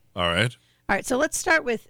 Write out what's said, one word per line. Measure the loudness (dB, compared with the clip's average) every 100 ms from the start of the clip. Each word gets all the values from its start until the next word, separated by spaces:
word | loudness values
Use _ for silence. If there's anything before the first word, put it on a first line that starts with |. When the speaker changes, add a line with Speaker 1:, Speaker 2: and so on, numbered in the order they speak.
| _ -2
Speaker 1:
All | 0
right. | 2 0 -2 _ _ -4
Speaker 2:
All | -4
right, | 0
so | 0
let's | 0 -2
start | 0 0
with, | 0 -6